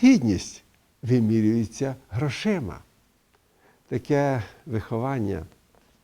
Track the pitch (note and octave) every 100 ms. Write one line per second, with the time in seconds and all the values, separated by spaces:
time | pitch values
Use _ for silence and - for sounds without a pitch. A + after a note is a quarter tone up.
0 | B3+ A#3+ A#2+ F2 - - _ _ _ _
1 | A2 B2 A2 A2+ G#2+ A#2 G#2+ - C3+ C3
2 | - G#2 D3 - G#3+ F#3+ G2+ - - _
3 | _ _ _ _ _ _ _ _ - B2+
4 | - C#3+ C#3+ C3 - - - A2 - A2+
5 | C3 C3+ G2+ F2+ D#2+ _ _ _ _ _